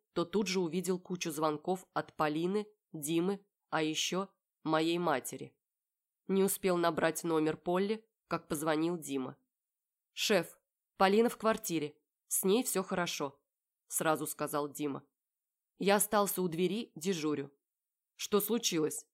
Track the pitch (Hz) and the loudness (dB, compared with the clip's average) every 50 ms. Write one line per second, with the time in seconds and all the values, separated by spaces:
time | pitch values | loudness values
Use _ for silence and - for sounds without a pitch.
0 | _ _ _ - 170 180 - 208 220 185 180 190 180 165 147 185 175 180 185 180 | _ _ _ -2 -2 0 0 0 0 0 0 0 0 0 0 -2 0 0 -2 -4
1 | 180 - 185 180 - 170 151 151 156 156 151 147 - - 185 185 - _ _ - | -2 -8 -8 -6 -4 -6 -4 -2 0 0 0 -2 -2 -4 -4 -4 -4 _ _ -6
2 | 151 - - _ 156 151 151 156 165 180 190 214 208 208 _ _ _ _ - 160 | -6 -6 -4 _ -2 0 0 0 -2 0 -2 -2 -4 -6 _ _ _ _ -14 -10
3 | 147 147 165 165 170 185 202 196 - _ _ _ _ _ - 160 160 156 156 151 | -6 -2 0 0 2 0 -2 -4 -8 _ _ _ _ _ -4 -2 -2 -2 -2 -2
4 | - - 170 180 196 196 _ _ _ _ _ _ _ 151 156 156 160 165 165 175 | -2 -2 -2 -4 -4 -6 _ _ _ _ _ _ _ 0 2 2 2 2 0 0
5 | 175 165 147 127 - - - - 147 131 _ _ _ _ _ _ _ _ _ _ | 2 2 0 0 -2 -6 -10 -10 -12 -14 _ _ _ _ _ _ _ _ _ _
6 | _ _ _ _ _ _ 190 196 190 196 - - - 190 180 175 175 170 165 - | _ _ _ _ _ _ 2 2 2 2 0 -2 0 0 0 2 2 2 2 2
7 | - 165 160 - - 170 165 160 156 156 156 160 _ - 175 180 196 202 220 220 | 0 0 0 0 -2 0 2 2 2 2 -2 -2 _ -2 0 0 0 0 -2 -6
8 | - _ _ _ _ _ - 165 - _ 170 147 156 160 156 151 160 170 175 175 | -8 _ _ _ _ _ -6 -6 -4 _ -6 -4 0 0 0 2 2 0 -2 -4
9 | 147 143 139 135 127 127 131 - _ _ _ _ _ _ _ _ _ _ _ _ | -6 -4 -4 -4 -4 -4 -8 -14 _ _ _ _ _ _ _ _ _ _ _ _
10 | _ _ _ - - - 220 185 165 - - _ _ _ _ _ _ _ _ _ | _ _ _ -4 0 2 2 2 2 0 -8 _ _ _ _ _ _ _ _ _
11 | 196 190 196 214 233 240 - - - 220 220 208 - - 170 160 147 147 - _ | 4 6 6 6 4 4 2 0 0 0 0 0 -2 -4 -4 -2 -4 -4 -8 _
12 | _ _ _ _ _ _ - - - 190 190 240 254 - - 190 190 - - 180 | _ _ _ _ _ _ -4 0 2 4 4 4 2 0 -2 -2 -2 -2 -2 -2
13 | 175 175 - - 151 135 - _ _ _ _ _ _ _ _ _ _ _ - - | -2 -2 -4 -4 -6 -6 -8 _ _ _ _ _ _ _ _ _ _ _ -6 -2
14 | 175 160 156 135 151 147 - - 151 143 139 147 147 147 131 - 147 147 135 139 | 2 2 2 2 0 -6 -4 -6 -6 -2 -2 -2 -2 -2 -4 -4 -2 -2 -2 -4
15 | - _ _ _ _ _ _ _ _ _ _ _ _ _ _ _ 180 185 196 208 | -8 _ _ _ _ _ _ _ _ _ _ _ _ _ _ _ 2 4 4 4
16 | 202 - - 208 202 190 - - 185 180 160 160 180 180 185 220 226 - _ 160 | 4 2 2 2 2 2 0 0 0 0 0 2 0 0 0 -2 -4 -8 _ -6
17 | 151 185 196 165 147 156 147 139 139 139 - _ _ _ _ _ _ _ _ _ | -2 -2 -2 0 0 0 0 0 -4 -8 -10 _ _ _ _ _ _ _ _ _
18 | _ _ _ _ - - - 202 196 - 220 240 - - - 160 151 151 - - | _ _ _ _ -8 0 0 0 2 2 -2 0 0 0 0 0 0 0 -2 -6
19 | - _ | -12 _